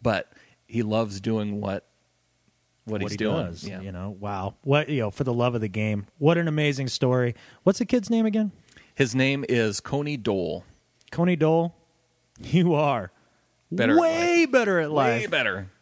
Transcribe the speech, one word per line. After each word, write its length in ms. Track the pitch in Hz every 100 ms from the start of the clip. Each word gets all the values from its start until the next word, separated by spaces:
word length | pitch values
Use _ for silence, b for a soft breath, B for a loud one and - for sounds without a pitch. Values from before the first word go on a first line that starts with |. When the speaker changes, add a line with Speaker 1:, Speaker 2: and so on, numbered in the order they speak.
Speaker 1:
but 300 | 120 101 - _ b b _
he 160 | 113
loves 400 | 107 110 110 98
doing 400 | 98 110 104 101
what, 240 | 101 95 _ _ _ _ _ _ _ _ _ _ -
what 80 |
Speaker 2:
What 80 | 107
Speaker 1:
he's 80 | 101
Speaker 2:
he 60 | 104
Speaker 1:
doing. 280 | 107 101 90
Speaker 2:
does, 180 | 85 101
Speaker 1:
Yeah. 120 | 92
Speaker 2:
you 100 | 95
know, 220 | 90 98 95
wow. 360 | 104 101 95 -
What, 260 | 139 143 143
you 100 | 147
know, 100 | 110
for 120 | -
the 100 | 131
love 220 | 120 120 120
of 60 |
the 80 | 107
game. 360 | 98 107 104 101 _
What 200 | 147 170
an 100 | 165
amazing 400 | 151 147 139 131
story. 440 | - 131 127 123 117 B B
What's 160 | - 196
the 60 | 220
kid's 240 | 247 196
name 160 | 226 220
again? 260 | 214 214 - _ B B -
Speaker 1:
His 200 | 131 123
name 280 | 131 139 139
is 320 | 120 110 101
Coney 380 | - 139 147 147
Dole. 460 | 107 98 85 85 - _ _ _ _
Speaker 2:
Coney 240 | - 175 175
Dole, 360 | 156 160 170 - _ _ _ _ _ _
you 320 | 117 165 175
are 380 | 151 147 127 92 b b b b b _
Speaker 1:
Better 220 | 175 226 302
at 60 |
Speaker 2:
way 380 | 330 330 349 339
Speaker 1:
life. 100 | 320
Speaker 2:
better 280 | 254 220 180
at 120 | 151
Speaker 1:
Way 280 | 151 131 117
Speaker 2:
life 80 | 190
Speaker 1:
better. 360 | 160 113 95 95 _